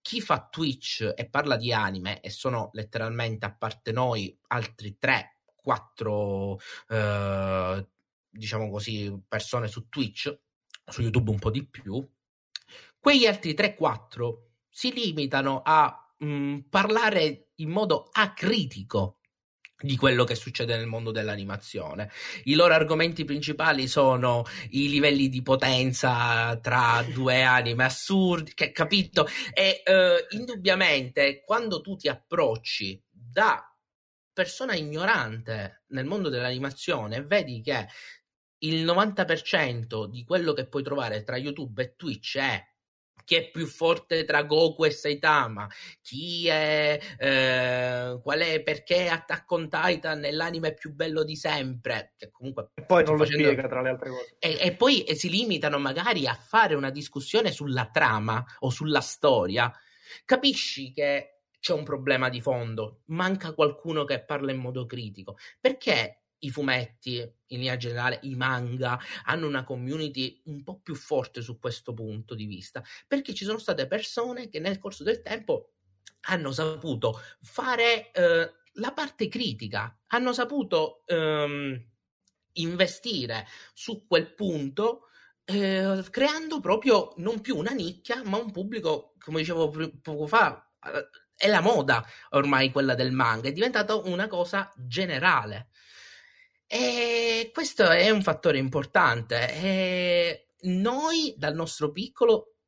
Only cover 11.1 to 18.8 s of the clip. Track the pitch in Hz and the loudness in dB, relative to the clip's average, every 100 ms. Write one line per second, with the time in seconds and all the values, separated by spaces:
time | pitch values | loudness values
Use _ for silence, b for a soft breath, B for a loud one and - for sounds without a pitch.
11.1 | 123 107 101 113 117 139 - 98 113 135 | 2 0 0 -2 -4 -8 -14 -8 -8 -8
12.1 | _ _ _ _ - B B B _ 285 | _ _ _ _ -20 B B B _ 4
13.1 | 277 226 196 165 147 202 - 160 117 - | 6 6 4 -2 0 0 2 0 -2 -10
14.1 | - 120 113 _ _ _ - 247 247 214 | -6 -6 -6 _ _ _ -6 -4 -2 -4
15.1 | 151 139 139 135 135 - 156 143 - _ | -2 0 0 2 0 4 6 4 0 _
16.1 | _ 151 143 143 143 - 190 208 214 220 | _ -6 -2 -4 -6 0 2 4 4 4
17.1 | 196 156 139 _ - 156 185 208 147 - | 4 2 -2 _ -10 -4 -2 2 0 0
18.1 | - 202 - 185 226 135 - | 0 0 0 0 0 -2 -6